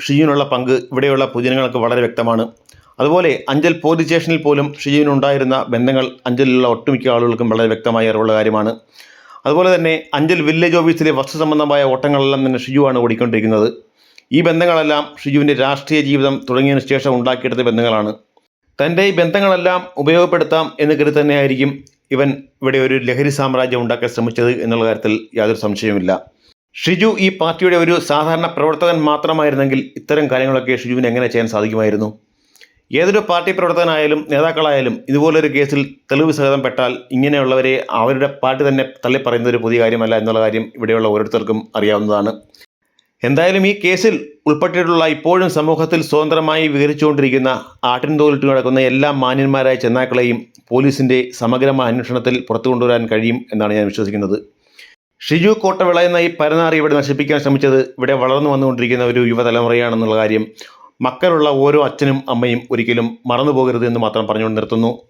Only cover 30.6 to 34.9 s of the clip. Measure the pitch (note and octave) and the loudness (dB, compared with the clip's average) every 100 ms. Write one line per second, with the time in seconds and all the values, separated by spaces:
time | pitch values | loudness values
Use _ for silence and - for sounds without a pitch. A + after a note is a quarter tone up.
30.6 | B2+ B2 B2 B2 A#2+ A#2+ A#2+ A#2 A2+ A2 | -2 -4 -2 -2 0 0 -2 -2 -2 -2
31.6 | A2 A2 G#2+ G#2 G#2+ - _ _ _ _ | -2 0 0 0 -4 -8 _ _ _ _
32.6 | _ _ - C#3 F#3 G#3 F3+ F3 F3 F#3 | _ _ -4 0 2 0 0 -2 -2 -2
33.6 | F3 E3+ E3+ D#3 D3+ D3+ D3 D3 D#3+ D#3 | 0 0 0 0 0 -2 0 0 0 0
34.6 | D#3 C#3 B2 | 0 0 0